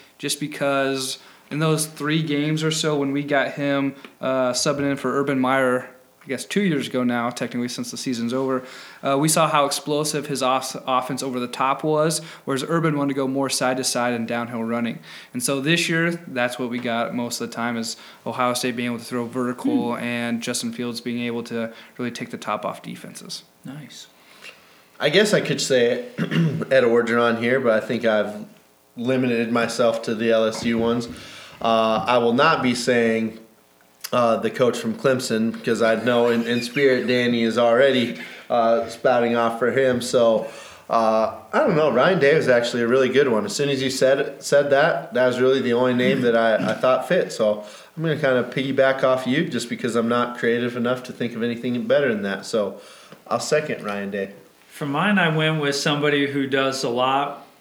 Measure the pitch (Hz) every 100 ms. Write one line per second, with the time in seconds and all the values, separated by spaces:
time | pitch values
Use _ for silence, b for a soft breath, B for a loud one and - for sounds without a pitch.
0 | B - 143 - 147 151 143 139 135 135
1 | 131 - B B B 143 156 156 156 -
2 | 147 160 156 143 151 156 156 156 156 147
3 | 139 139 143 143 131 147 143 139 139 131
4 | B - 131 131 127 123 160 143 139 135
5 | 127 131 139 139 127 135 131 127 - -
6 | _ _ - 123 - 196 202 147 120 127
7 | 123 120 117 123 123 123 120 - 120 117
8 | - 120 117 127 135 131 127 B B B
9 | 135 139 156 165 156 156 143 - - 147
10 | 156 156 135 135 127 131 - 131 - 127
11 | 127 131 135 127 123 - 131 135 156 156
12 | 156 156 B B - - - 165 160 147
13 | 143 135 135 135 135 - 127 131 127 127
14 | 120 120 113 120 120 120 113 117 117 151
15 | B B B 123 123 139 135 170 170 165
16 | 170 170 - 127 123 123 127 123 120 117
17 | 117 123 120 117 117 - 117 117 113 -
18 | B B - 117 123 120 127 120 120 117
19 | 117 127 120 123 123 123 - 123 120 117
20 | 120 120 120 117 120 120 120 113 123 117
21 | 120 120 120 117 117 117 113 B B -
22 | 123 120 123 - - 107 104 - - -
23 | - - - - - _ - 143 139 -
24 | - B B B B B B B _ -
25 | 147 160 214 175 - 147 - 127 120 120
26 | - - - 160 165 117 113 131 120 120
27 | 117 120 120 113 120 131 123 110 - 117
28 | 113 107 101 104 - - _ _ _ -
29 | 117 131 127 117 113 120 113 - 120 113
30 | - 110 117 113 110 110 117 117 113 120
31 | 117 B B B B B 113 113 113 110
32 | - 123 117 120 156 151 127 117 - 123
33 | 117 113 113 - - _ _ _ _ _
34 | - 123 117 110 113 - 123 117 117 107
35 | 139 127 - 110 113 113 - 110 113 113
36 | 117 120 120 117 117 120 117 143 139 123
37 | 107 123 120 120 113 110 120 117 139 127
38 | 117 B B B B 123 113 117 - -
39 | 139 123 117 117 117 113 123 117 131 120
40 | 120 127 117 110 B B B B - 113
41 | 110 110 110 - - 220 302 160 156 120
42 | 151 185 139 156 127 123 120 123 117 131
43 | 131 117 135 110 101 - 143 135 131 -
44 | 131 139 147 - - 143 143 135 160 -
45 | - 120 127 117 131 135 117 120 127 123
46 | 127 135 120 113 113 107 104 107 131 127
47 | - 180 139 - 110 107 B B B -
48 | 160 151 139 127 120 - 135 131 135 135
49 | 131 127 120 139 165 120 - 110 120 113
50 | 113 120 120 - 120 120 120 123 120 127
51 | - 113 120 117 117 117 123 123 110 135
52 | 139 107 98 95 - 113 101 B B B
53 | B B - 117 - 151 151 113 104 101
54 | 98 101 98 - - _ _ - 147 143
55 | 190 202 170 156 156 160 143 143 165 147
56 | 147 147 139 139 135 135 135 127 135 120
57 | 127 135 143 - - _